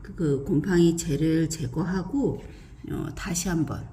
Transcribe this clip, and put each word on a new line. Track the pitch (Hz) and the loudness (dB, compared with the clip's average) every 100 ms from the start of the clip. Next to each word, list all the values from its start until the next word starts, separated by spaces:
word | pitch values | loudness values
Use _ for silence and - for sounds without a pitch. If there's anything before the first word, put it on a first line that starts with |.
그, | - 190 | -14 -2
그 | 160 139 | 0 2
곰팡이 | - 143 190 175 170 170 | 2 0 4 6 6 6
젤을 | 165 139 160 160 156 | -2 0 2 2 0
제거하고, | - 123 139 170 185 175 277 220 - - - - - - | -2 -4 -2 -2 -2 -2 0 0 -2 -10 -16 -18 -16 -8
어, | - - - | -6 -6 -6
다시 | 202 170 190 | -4 -4 0
한번 | 165 127 98 - | 0 0 -4 -8